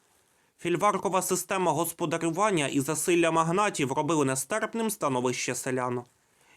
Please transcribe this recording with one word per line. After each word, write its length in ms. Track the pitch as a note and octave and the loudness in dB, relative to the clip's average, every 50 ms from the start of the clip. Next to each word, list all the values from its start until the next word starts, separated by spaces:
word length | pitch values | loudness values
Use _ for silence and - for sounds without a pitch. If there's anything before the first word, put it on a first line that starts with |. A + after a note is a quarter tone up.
| _ _ _ _ _ _ _ _ _ _ _ - | _ _ _ _ _ _ _ _ _ _ _ -8
Фільваркова 600 | - E3+ F3 D3+ F#3+ G#3 G3+ F#3 - G3 F3+ F#3+ | -4 -2 0 2 2 2 2 2 0 0 0 0
система 500 | F3+ - F#3+ F3+ - - G#3 F#3+ F3+ E3+ | 0 0 -2 -2 -2 -2 -2 0 2 2
господарювання 960 | C#3+ D#3 E3+ E3 - - E3+ D#3 D#3+ D#3+ E3 E3+ D#3+ F3 G#3 A3 G3 D#3+ C#3+ | 2 0 0 -2 -4 -4 -4 -2 -2 0 -2 -2 0 2 2 2 2 2 0
і 120 | C3 - C#3 | 0 0 0
засилля 520 | C3 D3 D#3 D3+ - F#3+ E3+ E3+ E3+ E3 | 0 0 -2 -2 0 2 4 4 4 4
магнатів 600 | E3 E3 D#3+ E3 E3+ G3+ G#3+ G3+ - - D3 B2+ | 4 2 2 2 2 2 2 0 0 -2 -2 -2
робили 340 | C3+ D3+ D3+ D3 E3 D3+ C#3 | 0 0 0 2 2 2 2
нестерпним 640 | C3+ C3 C3+ - - G#3+ A3 A3 G#3+ - A3+ A3+ A3 | 2 0 -2 -4 -2 -4 -4 -4 -4 -4 -2 -2 -2
становище 640 | G#3 - E3 C#3+ C3 B2+ B2 B2+ B2+ B2+ - - B2 | -2 -2 -2 -2 0 0 0 0 -2 -2 -4 -4 -4
селян. 460 | - - C3+ B2+ B2+ B2 B2 B2 B2 B2 _ _ _ _ _ _ _ _ _ _ | -4 -4 -4 -4 -2 -2 -2 -4 -6 -8 _ _ _ _ _ _ _ _ _ _